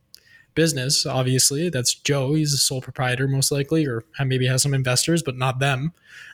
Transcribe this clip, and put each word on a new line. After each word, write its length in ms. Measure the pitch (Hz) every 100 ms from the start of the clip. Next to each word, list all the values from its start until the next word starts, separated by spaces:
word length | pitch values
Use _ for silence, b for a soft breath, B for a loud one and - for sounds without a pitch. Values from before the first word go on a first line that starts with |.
| _ - B B B -
business, 500 | 165 139 127 - 143
obviously. 640 | 131 127 131 - 143 180
That's 240 | 135 123
Joe. 400 | - - 143 131
He's 200 | 156 151
a 40 | 139
sole 220 | - 131
proprietor, 480 | 127 - 127 123 135
most 240 | 135 123
likely, 340 | 143 139 160 143
or 200 | 113 - -
ha-, 60 |
maybe 240 | 135 131 127
has 160 | 131
some 100 | 143
investors, 480 | 135 127 123 - 170
but 140 | 156 127
not 240 | 131 127
them. 320 | 139 131 156 - B B B